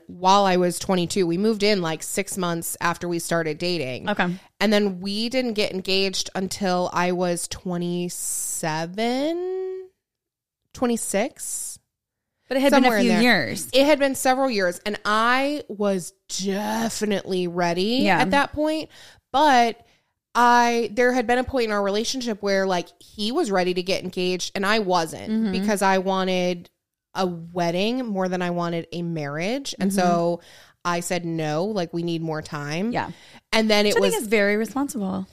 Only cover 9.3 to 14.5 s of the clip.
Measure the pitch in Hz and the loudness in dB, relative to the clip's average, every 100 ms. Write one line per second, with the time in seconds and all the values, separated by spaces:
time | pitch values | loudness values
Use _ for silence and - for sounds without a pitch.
9.3 | 339 359 370 370 370 370 _ _ _ _ | -2 -4 -6 -6 -10 -14 _ _ _ _
10.3 | _ _ _ _ - 240 233 - 196 254 | _ _ _ _ -4 -2 -2 -2 -2 -4
11.3 | - - - - - _ _ _ _ _ | -6 -10 -10 -10 -14 _ _ _ _ _
12.3 | _ - 262 277 285 254 226 240 214 240 | _ -4 2 6 6 6 4 4 6 6
13.3 | 196 113 - - 254 285 294 269 262 262 | 4 2 -6 0 4 6 4 2 2 2
14.3 | 254 269 | 2 2